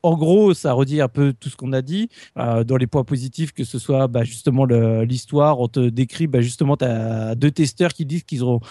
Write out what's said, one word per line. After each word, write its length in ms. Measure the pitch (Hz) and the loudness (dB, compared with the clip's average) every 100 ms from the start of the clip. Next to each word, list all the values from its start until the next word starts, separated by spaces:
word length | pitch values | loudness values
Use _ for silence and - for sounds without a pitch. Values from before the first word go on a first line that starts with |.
| 170 | 2
En 120 | 165 | 2
gros, 360 | 160 196 208 | 4 6 6
ça 200 | 170 151 | 2 0
redit 260 | 127 135 151 | 0 2 0
un 80 | 131 | 0
peu 240 | - 143 | 2 0
tout 160 | 127 143 | 0 -12
ce 80 | - | -10
qu'on 160 | 131 | -4
a 100 | 131 | -4
dit, 280 | 131 190 226 - - - | -2 -4 -4 -8 -16 -6
euh, 280 | 120 117 113 | -2 0 0
dans 100 | 131 | 0
les 120 | 127 | 0
points 180 | 147 123 | -2 -2
positifs, 480 | 135 127 135 156 | -4 -6 -6 -8
que 100 | - | -6
ce 160 | 123 123 | -8 -8
soit, 280 | - 135 135 | -2 0 0
bah, 160 | 120 113 | 0 -4
justement 400 | - - 127 135 | -2 0 2 4
le, 400 | 117 113 113 113 | 4 2 0 0
l'histoire, 560 | 127 - 147 147 135 | -4 -2 2 2 2
on 80 | 120 | -2
te 100 | 135 123 | 0 0
décrit, 400 | 117 127 - 165 | 0 -4 -2 0
bah, 140 | 131 | 0
justement, 340 | 120 - 135 143 | 0 0 0 0
t'as 600 | 127 113 113 113 110 117 | 0 -2 -4 -4 -4 0
deux 160 | 147 | 0
testeurs 420 | 147 147 - 175 | 2 -2 0 -2
qui 120 | - 147 | -2 -6
disent 200 | 165 - | -6 -6
qu'ils 180 | 135 | -4
ont 160 | 123 120 - | 0 -2 -4